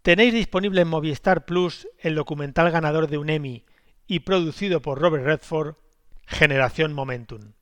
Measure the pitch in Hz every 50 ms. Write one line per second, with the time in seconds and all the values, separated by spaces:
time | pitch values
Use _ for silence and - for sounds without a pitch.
0 | _ 180 175 185 226 247 226 233 190 - - 185 196 202 190 185 175 165 165 156
1 | 147 160 143 - - 196 185 170 - - 170 180 180 170 - - - - _ _
2 | - 165 156 151 143 - 156 147 147 143 135 170 165 175 160 165 160 151 151 160
3 | 160 147 147 147 147 156 156 156 143 135 123 113 _ _ _ _ _ _ _ _
4 | _ - 190 160 - - 190 185 175 156 139 - 196 202 180 156 123 151 135 135
5 | 165 175 156 147 127 143 156 147 - - 165 156 156 147 160 _ _ _ _ _
6 | _ - - - - - - - 156 151 135 135 131 120 - - 160 156 147 143
7 | 135 131 127 120 117 - 120 107 104 107 104 _